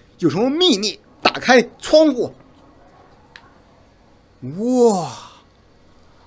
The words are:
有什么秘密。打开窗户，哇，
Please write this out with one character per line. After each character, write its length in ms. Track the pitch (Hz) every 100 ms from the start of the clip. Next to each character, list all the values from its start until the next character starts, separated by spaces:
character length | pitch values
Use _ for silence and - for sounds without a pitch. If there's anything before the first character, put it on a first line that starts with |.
| _ _
有 120 | 165
什 60 | 160
么 120 | 254
秘 300 | 302 370 196
密。 220 | 208 - _ _
打 100 | -
开 300 | 139 - 254 233 -
窗 340 | - 311 320
户， 220 | 247 160 - _ _ _ _ - _ _ _ _ - - _ _ _ _ _ _ _ _ _
哇， 720 | 123 170 240 254 233 190 147 - - - _ _ _ _ _ _ _ _